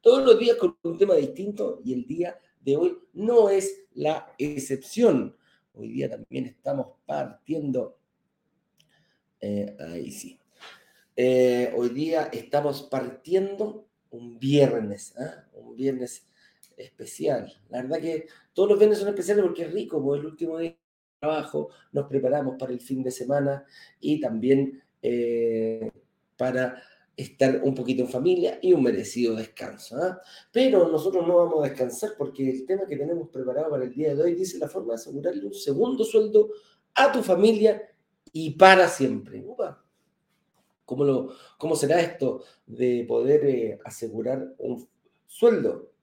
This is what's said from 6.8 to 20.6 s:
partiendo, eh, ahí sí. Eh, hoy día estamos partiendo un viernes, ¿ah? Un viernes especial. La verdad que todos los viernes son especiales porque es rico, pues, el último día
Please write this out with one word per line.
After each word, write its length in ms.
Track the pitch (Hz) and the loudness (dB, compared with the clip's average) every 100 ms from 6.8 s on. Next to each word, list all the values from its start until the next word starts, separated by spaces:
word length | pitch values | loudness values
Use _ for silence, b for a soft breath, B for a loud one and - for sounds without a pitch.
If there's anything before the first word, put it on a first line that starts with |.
| - _ | -8 _
partiendo, 920 | - 151 139 - _ 156 147 127 117 _ _ _ _ _ _ _ _ _ _ _ _ _ _ _ | -10 -8 -8 -12 _ -6 -4 -4 -6 _ _ _ _ _ _ _ _ _ _ _ _ _ _ _
eh, 360 | 101 104 101 - | -6 -6 -6 -10
ahí 320 | 80 85 - | -12 -12 -12
sí. 260 | - - - _ B B B B B B - | -14 -18 -20 _ B B B B B B 0
Eh, 560 | 123 127 127 123 123 120 | 2 4 4 4 0 -2
hoy 120 | 120 | -2
día 420 | 127 156 160 151 | -2 -2 -2 -2
estamos 500 | 117 - 147 147 135 | -8 -4 -2 -2 -6
partiendo 1040 | - 131 123 - - 185 196 196 214 - - _ _ | -6 -6 -6 -12 -2 0 0 -4 -6 -8 -20 _ _
un 280 | 120 120 117 | -18 -18 -6
viernes, 760 | 135 143 135 117 107 101 - - | 2 4 4 2 -6 -10 -14 -14
¿ah? 280 | 143 - _ | -14 -14 _
Un 220 | - 117 117 | -20 -20 -6
viernes 500 | 135 127 123 - _ b b b b _ | -4 -4 -8 -14 _ b b b b _
especial. 720 | - _ - - 156 127 - _ _ | -20 _ -20 -6 -4 -4 -6 _ _
La 120 | 123 | -10
verdad 200 | 127 160 | -6 -6
que 260 | 160 156 - B B | -6 -8 -10 B B
todos 160 | - 202 | 0 2
los 80 | 202 | 6
viernes 220 | 214 202 | 6 4
son 80 | 196 | 0
especiales 380 | 202 175 208 | -4 0 2
porque 180 | 185 - | 2 0
es 100 | 160 | -6
rico, 300 | 185 - 160 | -6 -6 -4
pues, 160 | 139 143 | -2 -4
el 80 | 151 | -6
último 320 | 156 165 | -8 -8
día 120 | 160 | -6